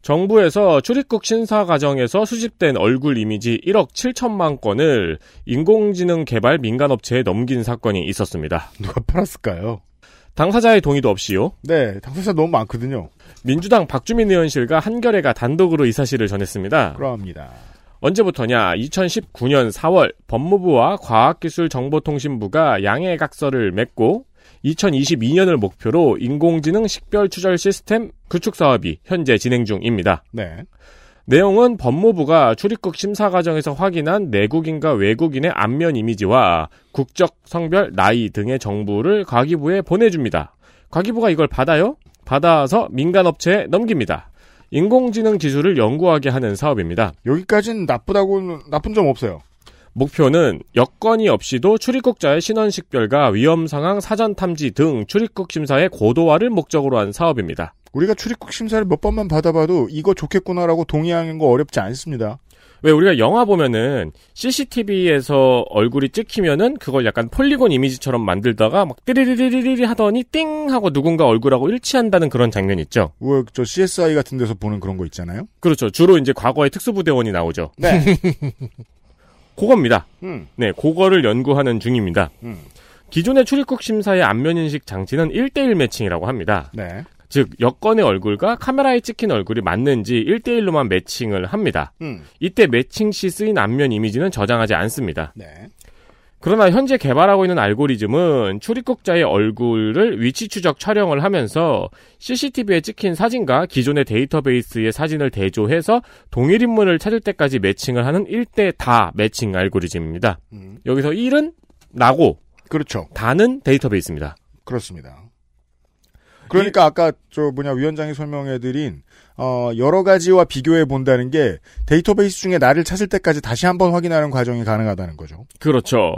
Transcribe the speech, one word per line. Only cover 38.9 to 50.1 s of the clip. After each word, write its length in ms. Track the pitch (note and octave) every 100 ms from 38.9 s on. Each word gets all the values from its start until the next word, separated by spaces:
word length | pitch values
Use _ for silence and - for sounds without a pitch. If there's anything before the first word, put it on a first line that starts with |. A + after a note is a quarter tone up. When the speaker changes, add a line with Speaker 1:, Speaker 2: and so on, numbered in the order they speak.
| G#2 D3+ G#3 F#3+
Speaker 1:
과기부에 560 | A#2+ C#3+ E3 D3 F#3+
보내줍니다. 720 | F3 F#3 A3+ E3+ A#2 E2+ D2 _ _ _ -
과기부가 400 | D#3+ G3+ A#3 A3+
이걸 180 | D#3+ D3
받아요? 500 | - E3 D#3 G#3 D#4 _ _
받아서 640 | - C3+ E3+ D#3+ C3+ G3+ -
민간업체에 720 | B2 D#3+ F#3+ F3+ D#3 E3+ G3+ -
넘깁니다. 600 | F3+ A#3 E3+ F#2+ D#2+ - - _ _ -
인공지능 680 | C#3+ G3 B3+ B3 A3 A3 G3+
기술을 400 | D3 C#3 F3 D#3
연구하게 520 | A2 D3+ F3+ D3+ C3+
하는 260 | B2+ A#2 G2
사업입니다. 560 | D3 A#2 E2+ F2 G2+ - A#2
Speaker 2:
여기까지는 600 | D#3 F#3 G#3+ G#3+ A3 D3+
나쁘다고는, 760 | A#2+ - G3 G3 G3 F#3 D#3 C3+
나쁜 220 | D3+ G3+
점 140 | G#3+ D#3
없어요. 340 | B2 A2 D#2 _ _ - _ _
Speaker 1:
목표는 680 | A#2 C#3+